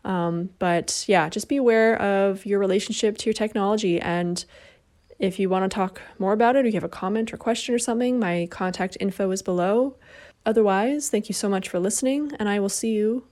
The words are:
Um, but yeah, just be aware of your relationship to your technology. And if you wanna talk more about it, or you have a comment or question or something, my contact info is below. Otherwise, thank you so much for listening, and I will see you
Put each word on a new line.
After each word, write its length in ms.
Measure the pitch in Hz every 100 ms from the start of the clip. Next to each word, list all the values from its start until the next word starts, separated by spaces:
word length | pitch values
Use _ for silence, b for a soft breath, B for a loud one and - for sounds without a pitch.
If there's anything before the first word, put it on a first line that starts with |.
Um, 460 | - 185 170 170 180 _
but 460 | 185 170 - - -
yeah, 220 | 190 156
just 200 | 214 -
be 80 | 277
aware 440 | 247 220 226 226
of 460 | 202 196 196 196 202
your 120 | 202
relationship 600 | 196 196 - 220 220 208
to 80 | 226
your 80 |
technology. 640 | 214 214 208 196 214 202 170
And 440 | - 175 175 180 - B B B _ _ _ -
if 200 | 190 180
you 100 | 190
wanna 200 | 185 190
talk 320 | 208 190 - - -
more 140 | 190
about 240 | 214 233 269
it, 80 |
or 40 | 247
you 60 |
have 100 | 202
a 40 | 165
comment 440 | - 185 214 226
or 40 | -
question 380 | - 240 -
or 40 | 240
something, 400 | 240 233 247 254
my 300 | 190 175 170
contact 460 | - 185 180 190 -
info 300 | 196 - 196
is 120 | 190
below. 540 | - 180 180 220 269 - B B B B
Otherwise, 680 | - 226 208 190 226 294 -
thank 180 | 214 208
you 60 |
so 140 | 190 208
much 200 | 190 190
for 120 | 180
listening, 520 | 190 - 262 277 294 285
and 100 | 208
I 120 | 202
will 80 | 196
see 240 | - 226
you 320 | 214 214 247 -